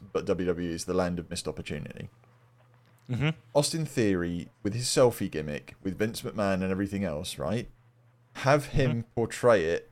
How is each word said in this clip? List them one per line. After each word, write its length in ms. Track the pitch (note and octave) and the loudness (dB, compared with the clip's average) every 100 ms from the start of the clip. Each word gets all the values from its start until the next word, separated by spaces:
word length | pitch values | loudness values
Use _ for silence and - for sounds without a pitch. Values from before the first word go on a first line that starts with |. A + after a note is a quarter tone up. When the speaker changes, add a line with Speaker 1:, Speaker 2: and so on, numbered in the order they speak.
| G2+ | -6
Speaker 1:
but 120 | - | -4
W 220 | F#2 F2+ F2+ | 0 0 0
W 240 | E2+ F2 | -2 -2
E 20 | |
is 120 | E2 - | -4 -2
the 80 | |
land 240 | F2+ F2+ F2 | 0 0 -2
of 100 | D#2+ | -6
missed 180 | F2 - | -8 -6
opportunity. 600 | - - D2+ - - - - _ _ _ _ _ _ _ _ - | -8 -8 -8 -8 -12 -14 -16 _ _ _ _ _ _ _ _ -8
Speaker 2:
Mm-hmm. 200 | A#2+ D3+ D#3+ - | -2 -2 -2 -2
Speaker 1:
Austin 300 | D3 D3 E3 | 0 0 -2
Theory, 640 | D3 C3 G#2+ F2+ F2 F2 - - | -2 2 2 2 0 -4 -8 -6
with 120 | G#2 | -4
his 120 | A2+ B2 | -2 0
selfie 440 | C#3+ B2 - G2 | 4 4 4 -4
gimmick, 440 | D#2 D2+ D2 - - | -4 -4 -6 -8 -10
with 160 | F#2+ F2 | -6 -2
Vince 240 | A2 - | -2 -4
McMahon 400 | - G#2+ G2 F#2+ | -8 -2 0 0
and 80 | F#2+ | 0
everything 340 | F#2+ G2 G2 | 0 -2 -2
else, 320 | F#2+ D2+ F#2 - | -2 -4 -6 -6
right? 300 | C#2 A#2 - - _ _ _ _ _ - | -2 -2 -4 -14 _ _ _ _ _ -2
Have 300 | C3 D3 C#3 | 4 4 4
him 240 | D3 C3 | 2 2
Speaker 2:
Mm-hmm. 100 | A#2 - | 0 -4
Speaker 1:
portray 500 | - A2 - A#2+ G#2 D#2+ | -2 -2 2 6 6 4
it 240 | E2+ - | 0 -4